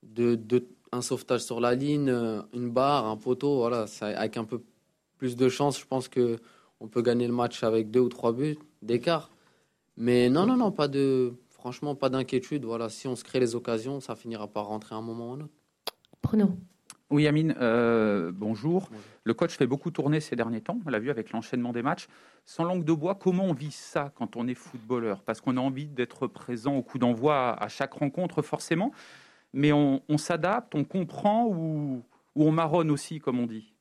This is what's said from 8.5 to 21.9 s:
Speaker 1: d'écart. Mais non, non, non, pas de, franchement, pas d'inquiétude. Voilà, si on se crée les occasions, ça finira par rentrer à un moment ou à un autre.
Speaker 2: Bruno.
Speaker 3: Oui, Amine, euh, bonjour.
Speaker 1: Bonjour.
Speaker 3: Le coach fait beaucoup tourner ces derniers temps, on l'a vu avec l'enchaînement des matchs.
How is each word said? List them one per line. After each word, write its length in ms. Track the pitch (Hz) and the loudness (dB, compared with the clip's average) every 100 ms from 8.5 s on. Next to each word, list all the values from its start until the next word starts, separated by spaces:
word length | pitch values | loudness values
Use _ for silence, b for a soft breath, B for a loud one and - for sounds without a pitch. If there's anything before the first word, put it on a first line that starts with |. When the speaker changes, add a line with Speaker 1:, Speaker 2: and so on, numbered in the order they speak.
| 151 - _ | -4 -10 _
Speaker 1:
d'écart. 500 | 104 120 123 165 - b b b b b _ - | -2 0 2 -2 -2 b b b b b _ -4
Mais 320 | 117 123 123 | 2 6 6
non, 160 | 135 202 | 6 4
non, 100 | 254 | 4
non, 160 | 226 | 2
pas 160 | 190 143 | 2 0
de, 460 | 139 139 131 123 123 _ | 2 2 2 2 -2 _
franchement, 460 | _ 123 123 147 139 | _ -12 -8 -6 -2
pas 120 | 135 | 0
d'inquiétude. 560 | 131 131 131 127 147 | 0 0 -2 -2 -6
Voilà, 240 | 120 117 113 | -4 -6 -6
si 220 | 110 135 | -8 -8
on 80 | 120 | -8
se 80 | - | -4
crée 160 | 127 | 0
les 140 | 123 117 | 0 0
occasions, 440 | 117 113 117 139 | -2 -4 -4 -8
ça 160 | - 110 | -8 -12
finira 320 | 120 113 104 | -10 -10 -8
par 200 | 107 104 | -6 -6
rentrer 280 | 107 107 110 | -6 -8 -10
à 40 | |
un 20 | |
moment 300 | 113 117 117 | -8 -8 -10
ou 20 | |
à 20 | 131 | -10
un 60 | |
autre. 120 | 151 _ _ _ - - _ - | -14 _ _ _ -14 -14 _ -8
Speaker 2:
Bruno. 340 | - 214 202 180 - _ _ - _ | 0 4 4 2 -10 _ _ -20 _
Speaker 3:
Oui, 160 | 143 151 | 2 4
Amine, 280 | 151 160 - | 4 2 2
euh, 680 | 120 117 117 117 110 101 85 | 2 4 4 4 4 2 0
bonjour. 540 | 92 107 110 135 175 180 | -4 -4 -2 0 0 -2
Speaker 1:
Bonjour. 140 | 107 B B - | -16 B B -2
Speaker 3:
Le 80 | 113 | 0
coach 200 | 170 - | 0 2
fait 120 | 131 | 0
beaucoup 240 | 143 - | 0 -4
tourner 280 | 156 139 156 | -4 0 0
ces 160 | 151 120 | 0 -2
derniers 260 | 113 113 | -2 -2
temps, 180 | - 233 165 | -4 -6 -2
on 40 | |
l'a 80 | 113 | -2
vu 140 | 117 | -2
avec 200 | 127 107 | -4 -4
l'enchaînement 400 | 110 107 127 123 | -6 -4 -4 -2
des 120 | 120 | -2
matchs. 240 | 120 | -2